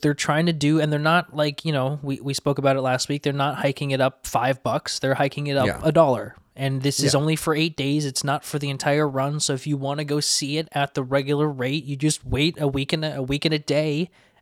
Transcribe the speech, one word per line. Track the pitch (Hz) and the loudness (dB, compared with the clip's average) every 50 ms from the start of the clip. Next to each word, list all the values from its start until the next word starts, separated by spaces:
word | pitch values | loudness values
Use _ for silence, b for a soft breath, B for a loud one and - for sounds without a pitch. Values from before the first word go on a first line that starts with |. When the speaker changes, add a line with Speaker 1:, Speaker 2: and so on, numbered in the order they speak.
Speaker 1:
they're | - 147 143 | 0 0 0
trying | - - - 147 156 165 | 0 0 0 2 2 2
to | 175 165 | 2 2
do, | 147 147 147 156 160 | 2 2 2 4 4
and | 151 151 | 2 2
they're | 151 147 | 2 2
not, | 151 156 170 175 160 - - | 2 4 4 2 2 0 0
like, | 151 151 151 139 - - | 0 0 0 -2 -4 -4
you | 160 151 | -2 0
know, | 135 127 135 151 143 | 0 0 -2 -2 -4
we, | 139 139 135 - | -4 -6 -6 -4
we | 117 139 135 | -4 -4 -4
spoke | - - 143 139 | -2 0 -2 0
about | 135 139 139 135 | 2 2 2 2
it | 135 | 2
last | 131 127 127 123 - | 2 0 0 0 0
week. | - 143 143 | -2 -4 -2
They're | - 147 139 | -2 -2 0
not | 143 139 147 135 | 0 0 -2 -2
hiking | 135 - 143 135 - 147 139 | 0 -2 -2 -2 -2 -2 -2
it | 135 131 | 0 2
up | 131 131 - _ - | 2 0 0 _ -8
five | - - 120 123 131 135 - - | -4 -2 0 2 0 0 0 -2
bucks. | 123 143 151 - - - | -2 -2 -2 -4 -6 -6
They're | - - 135 135 | -2 0 0 0
hiking | - 147 139 - 147 147 | 2 0 -2 -2 -4 -4
it | 143 139 | -2 0
up | 139 127 | 2 2
Speaker 2:
Yeah. | - - - - | 2 0 0 0
Speaker 1:
a | 160 | 2
dollar. | 151 165 165 139 123 110 - - - - - _ - | 6 6 6 4 4 0 -4 -8 -14 -20 -20 _ -8
And | - 135 139 135 131 131 | -4 -2 -2 -2 0 -2
this | 143 - - | -2 0 0
is | 139 123 - | 2 2 2
Speaker 2:
Yeah. | 139 | 2
Speaker 1:
only | 147 156 160 | 2 2 0
for | 151 - 165 151 | 0 0 0 0
eight | 151 160 170 156 | 2 0 -2 -2
days. | - 135 139 143 151 151 | -2 -2 0 0 0 0
It's | 139 131 - - | -2 -4 -4 -2
not | 139 139 151 - | -2 -2 -2 -4
for | - - 143 | -6 -6 -4
the | 143 139 | -4 -4
entire | 139 127 - 147 143 151 151 | -4 -2 0 2 2 2 2
run. | 143 131 131 135 143 147 151 | 0 0 -2 -2 -2 -2 -2
So | - - 139 | -2 -2 -2
if | 127 - | -2 -2
you | 151 147 | -4 -4
wanna | 135 135 139 143 151 151 | -2 -2 -4 -4 -4 -4
go | 139 147 151 | -2 -2 -2
see | 143 - - - 151 135 143 | 0 0 0 -2 -2 -2 -2
it | 156 160 - - | -4 -4 -4 -2
at | 143 143 139 - | -2 -2 -2 -2
the | 151 | -4
regular | 131 127 135 139 135 139 147 143 151 | -2 0 0 0 0 0 0 2 0
rate, | 151 139 127 123 131 143 160 131 | 0 0 -2 -2 -2 -2 -2 -4
you | 143 143 | -6 -4
just | 135 151 156 151 - - | 0 0 0 0 -2 -4
wait | 127 127 131 147 175 - - | -4 0 0 2 0 0 0
a | 151 | -2
week | 139 135 139 139 - | -2 0 -2 -2 -2
and | - 160 156 | -2 -2 -2
a, | 156 139 | -4 -4
a | 139 | -4
week | 131 127 139 143 - | -4 -2 -2 0 0
and | 160 156 | 0 0
a | |
day | 151 147 - 143 151 156 156 143 151 180 - b b b b b b | 0 0 0 0 2 2 0 0 -2 -2 -4 b b b b b b